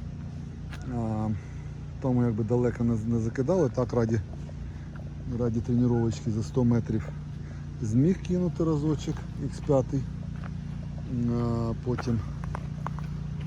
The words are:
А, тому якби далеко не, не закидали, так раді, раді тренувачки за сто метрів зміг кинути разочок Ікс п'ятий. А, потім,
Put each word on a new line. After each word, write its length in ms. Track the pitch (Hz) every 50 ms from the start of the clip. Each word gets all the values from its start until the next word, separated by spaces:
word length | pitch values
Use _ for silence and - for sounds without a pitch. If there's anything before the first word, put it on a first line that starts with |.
| - - - - - - - - - - - - - - - - - 127 123
А, 320 | 120 117 110 110 110 110 107 110 - - - - - - - - - - - - - -
тому 220 | 131 123 123 120
якби 200 | 120 110 104 113
далеко 400 | 104 120 123 123 120 113 - 120
не, 100 | 117 117
не 260 | 107 107 117 117 117
закидали, 480 | 110 113 - 139 131 151 185 185 156 120
так 240 | - 127 123 113 -
раді, 280 | 120 117 110 113 110 90 - - - - - - - - - - - - - - - - - - - - - 123 113
раді 220 | 123 117 113 120
тренувачки 680 | 107 - 120 120 123 120 120 117 117 113 107 - - 117
за 120 | 104 113 107
сто 220 | - - 135 123
метрів 440 | 117 120 117 - - 113 107 - - - - - - - - - - - - - - - - 120
зміг 400 | 107 110 127 143 175 190 - -
кинути 420 | - 180 180 180 170 147 - 165
разочок 500 | 160 156 143 147 156 151 - - 160 143 - - - - - 143
Ікс 140 | 139 - - -
п'ятий. 340 | - 143 135 123 - 139 135 123 - - - - - - - - - - - - - - - - - - - - - 127 120 120 120
А, 420 | 120 120 120 117 117 117 117 117 113 - -
потім, 340 | 120 120 113 - 123 117 107 90 - - - - - - - - - - - - - - - - - - - - - - - -